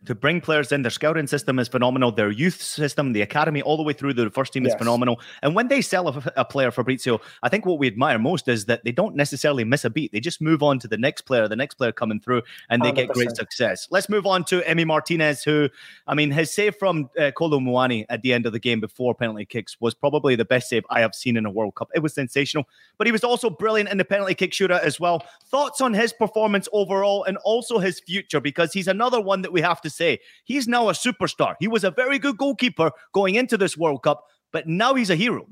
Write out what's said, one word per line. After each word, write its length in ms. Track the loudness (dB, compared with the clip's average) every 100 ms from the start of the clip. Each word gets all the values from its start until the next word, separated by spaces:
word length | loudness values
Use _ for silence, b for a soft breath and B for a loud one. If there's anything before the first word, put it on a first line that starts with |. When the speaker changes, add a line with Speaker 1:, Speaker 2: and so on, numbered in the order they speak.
| -8
Speaker 1:
to 80 | 0
bring 240 | 0 0
players 320 | 2 0 2
in. 100 | 0
Their 80 | 0
scouting 380 | 0 0 0 0
system 320 | -2 0 -2
is 80 | 0
phenomenal. 420 | 2 2 4 2
Their 220 | 2 0
youth 280 | 2 0 -2
system, 520 | -10 -4 -2 -2 -2
the 100 | 0
academy, 400 | 0 0 0 0
all 140 | -2 -2
the 80 |
way 80 | -2
through 220 | -2 -2
the 160 | 0 0
first 220 | 0 -4
team 140 | 0 0
is 40 |
Speaker 2:
Yes. 80 | 0
Speaker 1:
phenomenal. 420 | 0 2 0 -2 B B
And 120 | -2
when 140 | 0 2
they 120 | 0
sell 280 | 0 0 -2
a, 240 | -4 -4
a 100 | -2
player, 280 | -2 0 0
Fabrizio, 480 | 0 -2 -2 0 -2 B B
I 40 | -2
think 180 | 0 0
what 120 | 0
we 80 | 0
admire 320 | 0 0 2
most 300 | 0 0 0
is 160 | -2
that 180 | 0 -2
they 80 | -2
don't 240 | -2 -2
necessarily 480 | 0 -2 0 0 0
miss 220 | 0 0
a 60 | 0
beat. 200 | -4 -4
They 80 | -4
just 220 | -6 -4
move 200 | 0 4
on 200 | 4 2
to 80 | -2
the 80 | -2
next 240 | -2 -2
player, 260 | 0 2 2
the 80 |
next 200 | 0 -6
player 180 | -2 -2
coming 260 | -2 -4 -4
through, 240 | -2 -2 B B B
and 140 | 0
they 80 | 2
get 160 | 0 0
great 220 | 0 0
Speaker 2:
Hundred 20 |
percent. 60 | -2
Speaker 1:
success. 500 | -10 -2 -2 -2 0
Let's 160 | -2 0
move 180 | -2 2
on 160 | 0 2
to 140 | 0
Emi 220 | 2 0
Martinez, 600 | 2 0 0 0 2 2
who, 240 | 2 2 2 B B B -2
I 60 |
mean, 180 | 0 2
his 200 | 2 0
save 220 | 0 -2
from, 340 | 0 0 0 -2 0
uh, 140 | 0
Kolo 300 | 0 0 0
Muani 460 | 2 2 2 0 -4
at 140 | -2
the 100 | 2
end 120 | 2
of 80 | 2
the 60 | -2
game 220 | -2 -2
before 340 | -2 -4 -4
penalty 300 | -2 -4 -6
kicks 360 | -8 -8 -10 -4
was 140 | -4
probably 400 | 0 0 2 2
the 100 | 2
best 240 | 2 0 2
save 140 | -2 0
I 80 | 2
have 160 | 2
seen 220 | 0 -2 0
in 100 | -2
a 40 |
World 260 | -2 -4 -4
Cup. 140 | -4
It 80 | -2
was 100 | -2
sensational, 560 | -4 -2 -2 -2 -2 -6 b b b
but 80 | 0
he 60 |
was 100 | 0
also 280 | 0 0 0
brilliant 380 | -2 0 0 0
in 100 | -2
the 60 |
penalty 300 | 0 0 0
kick 160 | -2 -2
shootout 300 | 0 2 2
as 180 | 0 0
well. 260 | 0 0 B B
Thoughts 360 | _ -2 -2 0
on 140 | 0
his 180 | 2 0
performance 540 | 0 -2 0 2 0 0
overall 500 | -2 0 0 2 0
and 140 | -2 -4
also 340 | 0 0 0 0
his 220 | 0 -4
future, 400 | -6 -8 -2 -2
because 320 | -2 -2 -2
he's 160 | 0 -2
another 320 | 0 0 0
one 220 | 0 -2
that 100 | 0
we 80 | 0
have 220 | 2 0
to 80 | -4
say, 280 | -2 0 0 b b
he's 220 | _ -4 0
now 220 | 2 2
a 40 |
superstar. 640 | 0 -2 -2 -4 0 -2 0
He 80 | 0
was 160 | 0
a 60 | 0
very 280 | 0 0 0
good 200 | 0 0
goalkeeper 520 | -2 0 -2 2 0 B B
going 220 | 0 2
into 240 | 2 0 0
this 180 | 0 0
World 260 | 0 2
Cup, 220 | 0 0 b b _
but 140 | -8 -2
now 280 | 0 2
he's 160 | 2 2
a 60 | 2
hero. 300 | 2 -2 -8